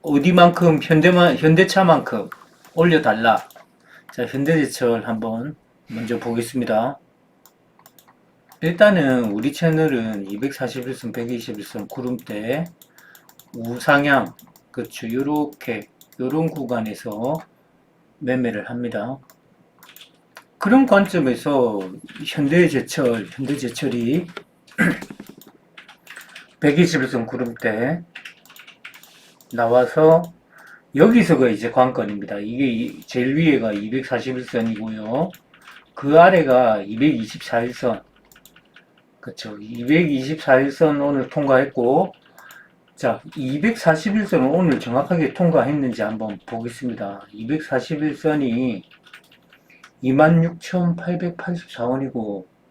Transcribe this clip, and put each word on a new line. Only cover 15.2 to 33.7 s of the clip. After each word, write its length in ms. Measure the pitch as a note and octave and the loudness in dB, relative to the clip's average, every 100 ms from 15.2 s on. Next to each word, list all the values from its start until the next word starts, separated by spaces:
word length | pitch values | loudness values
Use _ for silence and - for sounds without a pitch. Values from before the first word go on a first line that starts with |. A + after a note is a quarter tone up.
| C#3 D3+ D3 - - G#2+ - _ _ _ | -4 -4 -4 -8 -10 -10 -10 _ _ _
요런 300 | B2+ D3+ E3 | -4 -2 -4
구간에서 880 | D#3+ A#2+ A#2+ A2 G2+ - G#2+ B2 D#3+ - _ _ _ _ _ _ _ | -6 -6 -6 -6 -10 -12 -8 -6 -6 -10 _ _ _ _ _ _ _
매매를 500 | C3 B2+ A#2+ G#2 G#2 | -4 -2 -2 -6 -8
합니다. 500 | A#2+ A#2+ A2 G#2 C#3 _ _ _ _ _ _ - - - _ _ - _ _ | -8 -6 -6 -8 -10 _ _ _ _ _ _ -20 -20 -20 _ _ -20 _ _
그런 280 | G3 B3+ C4 | 4 4 6
관점에서 920 | G3 G3 F3 C3+ A#2 D3+ C#3 A#2+ G#2 F#2 F#2 - - - | 4 4 0 0 -2 -2 0 0 -2 -8 -14 -20 -14 -8
현대제철, 1000 | - C#3+ E3 E3 C3 A#2+ - C3 A#2 F#2 | -2 2 4 4 2 -4 -2 0 -2 -6
현대제철이 960 | - C3 C#3+ B2 - C#3 A#2+ A#2 D#3 E3+ - - _ _ - | -8 -6 -4 -6 -6 -6 -4 -2 -2 -4 -14 -20 _ _ -2
<clears throat> 1800 | F3 - - - - - - _ _ - - - - - - - - _ | -2 -2 -10 -18 -20 -20 -20 _ _ -20 -20 -20 -20 -20 -20 -20 -20 _
백이십일 480 | D3 D3 E3+ D3 C3 | 0 4 2 2 -2
선 200 | C3 A2+ | -4 -6
구름대 720 | B2 A#2+ A#2 A#2 A2 B2 E3+ - - - - _ - - _ - - _ _ _ _ _ | -6 -8 -4 -4 -2 -2 -4 -8 -20 -20 -20 _ -20 -20 _ -20 -20 _ _ _ _ _
나와서 680 | A#2 A2+ B2 B2 - D#3 E3 E3+ - _ - - - _ C3+ | -4 2 2 2 4 6 6 2 -14 _ -20 -20 -20 _ 4
여기서가 540 | G3+ A#3+ E3+ D3+ B2+ | 6 6 6 4 4
이제 200 | G#2 A#2 | 2 -2
관건입니다. 680 | C3 B2+ - G#2+ G#2 - G2+ | 2 2 0 -6 -8 -10 -10
이게 260 | G#2 A#2+ C3+ | -8 -2 -2
이, 340 | A2+ A#2+ - | -2 -6 -10
제일 340 | - B2+ B2+ C#3+ | -8 -2 0 2
위에가 360 | E3 C3 A2 | 4 4 2